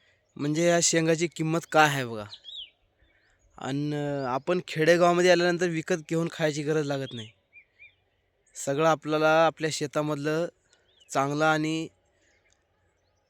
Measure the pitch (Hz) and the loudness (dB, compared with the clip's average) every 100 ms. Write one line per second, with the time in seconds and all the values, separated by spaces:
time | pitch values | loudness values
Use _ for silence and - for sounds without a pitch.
0 | _ _ _ - 147 151 170 170 - 165 | _ _ _ -8 -4 0 2 2 2 2
1 | 160 165 170 - 160 165 - 156 151 139 | 2 0 -2 -4 -4 -4 2 4 4 2
2 | 120 110 104 - - - - _ _ _ | -6 -10 -12 -18 -18 -18 -18 _ _ _
3 | _ _ _ _ _ - 127 143 147 147 | _ _ _ _ _ -12 -8 -6 -4 -4
4 | 143 139 127 135 - 180 - 156 156 175 | -4 -4 -4 -4 -2 -4 -4 2 4 6
5 | 175 175 180 170 175 170 180 160 - 170 | 6 6 4 4 2 0 -2 -2 -4 -4
6 | 156 165 165 - 156 147 147 156 143 139 | -2 -4 -4 -2 -2 -2 -2 -2 -2 -4
7 | 131 120 110 _ _ - _ _ - _ | -6 -12 -14 _ _ -20 _ _ -20 _
8 | _ _ _ _ _ - 139 139 160 151 | _ _ _ _ _ -10 -6 0 2 2
9 | 151 156 156 160 160 - 156 - 147 151 | -2 0 4 4 2 0 -6 -6 -4 -4
10 | 151 143 151 156 170 - _ _ _ _ | -2 -4 -2 -4 -4 -10 _ _ _ _
11 | - 139 139 147 156 156 156 160 160 - | -6 -2 0 2 2 2 0 -4 -8 -14
12 | _ _ _ _ _ _ _ _ _ _ | _ _ _ _ _ _ _ _ _ _
13 | _ _ | _ _